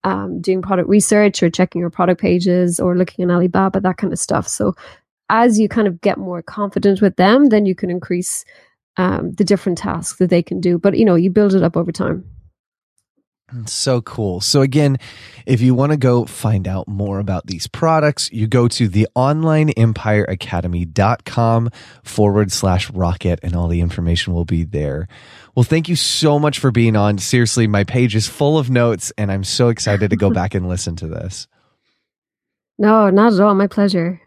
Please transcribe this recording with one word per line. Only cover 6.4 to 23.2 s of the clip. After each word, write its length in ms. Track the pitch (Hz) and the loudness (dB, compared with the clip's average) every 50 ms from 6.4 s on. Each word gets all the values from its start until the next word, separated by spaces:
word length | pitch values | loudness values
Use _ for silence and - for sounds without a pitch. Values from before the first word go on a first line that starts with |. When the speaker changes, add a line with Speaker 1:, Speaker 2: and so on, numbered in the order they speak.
Speaker 1:
confident 580 | 165 - - - 208 196 - 190 - 202 196 190 | -10 -12 -8 -8 -8 -4 -4 0 0 2 2 4
with 160 | 214 196 - | 2 0 2
them, 340 | - 185 196 220 269 294 277 | 4 4 4 6 6 6 6
then 160 | 214 214 208 | 4 4 2
you 80 | 190 185 | 2 -2
can 160 | - - 180 | -2 -4 -6
increase, 540 | 175 180 - - 180 175 180 - - - - _ _ - _ _ _ _ _ _ _ | -6 -6 -4 -4 -4 -4 -4 -6 -10 -10 -12 _ _ -20 _ _ _ _ _ _ _
um, 360 | - 185 185 190 - - 175 | -2 0 0 0 -2 -4 -6
the 120 | - - - | -2 -2 2
different 340 | 165 202 185 - 196 175 165 | 2 2 0 0 -4 -4 -4
tasks 400 | - 196 170 165 170 - - _ | -4 -6 -6 -6 -8 -10 -2 _
that 120 | 185 175 | 0 2
they 120 | 185 175 | 2 0
can 180 | 170 - 170 185 | 0 -2 -6 -4
do. 180 | 170 175 175 175 | 0 0 0 2
But, 200 | - 196 190 - | 0 0 2 4
you 60 | 220 | 4
know, 120 | 208 175 | 4 4
you 140 | 165 175 190 | 4 2 2
build 240 | 180 208 208 202 190 | 2 2 2 4 2
it 80 | 190 | 2
up 140 | 185 180 165 | 2 2 0
over 160 | 175 170 - | -2 -4 -4
time. 320 | - - - - 165 185 185 - - - _ - _ _ _ _ _ _ _ _ _ _ _ _ _ _ _ _ _ _ _ _ - 120 110 | -6 -6 -4 -4 -4 -6 -8 -16 -20 -20 _ -20 _ _ _ _ _ _ _ _ _ _ _ _ _ _ _ _ _ _ _ _ -14 -12 -10
Speaker 2:
So 380 | 107 - - - 135 127 123 | -8 -8 -4 -2 0 0 -2
cool. 400 | 110 - - - 110 98 90 90 | -2 -6 -8 -6 -4 -4 -4 -4
So 180 | - - - 143 | -4 0 2 2
again, 380 | 135 135 127 151 151 139 135 131 - - - - - - - - - | 2 2 2 2 2 2 0 -2 -6 -12 -20 -20 -20 -20 -20 -16 -2
if 160 | - 131 110 | -2 0 2
you 120 | 120 127 127 | 4 2 4
wanna 220 | 120 139 147 151 | 4 2 0 0
go 300 | 147 127 127 123 123 110 | 2 2 2 2 2 0
find 420 | - - - - 110 107 98 92 95 | -2 -10 -4 -2 0 0 0 -2 -4
out 180 | 95 95 - | -6 -6 -6
more 320 | - 104 98 101 101 98 98 | -8 -6 -6 -4 -4 -4 -4
about 280 | 104 98 95 87 - | -4 -4 -4 -6 -6
these 200 | - 98 82 - | -8 -12 -10 -10
products, 640 | - - - 165 160 160 156 151 147 147 - - - | -12 -6 -2 0 0 2 2 0 0 -2 -2 -8 -8
you 160 | - 113 107 | -4 -4 -4
go 220 | 110 120 123 120 120 | 0 2 2 2 2
to 200 | - - 123 104 | 2 0 -2 0
the 200 | 87 104 110 - _ | 2 0 0 0 _
online 560 | 123 127 139 151 156 160 160 156 156 156 151 | -2 0 0 0 0 0 2 2 2 2 0
empire 540 | - - 113 113 110 - - 110 107 107 101 | 2 2 2 0 0 -2 -2 0 0 0 0
academy 600 | - 95 92 - - - 85 85 87 87 85 87 | -2 -6 -8 -8 -6 -6 -4 -4 -4 -4 -4 -4
dot 400 | 82 78 - 98 107 120 - _ | -4 0 0 2 2 0 -2 _
com 460 | - - - 117 113 113 113 117 120 - - - - - _ | -8 -4 0 0 2 2 0 0 -2 -6 -10 -20 -20 -20 _
forward 500 | _ - - - 107 104 98 104 104 92 | _ -10 -2 0 2 2 4 2 0 0
slash 380 | - - - 95 90 92 - - | -2 -2 0 0 0 0 -2 -4
rocket, 500 | - 92 90 85 87 - | -6 -4 -2 -2 -2 -2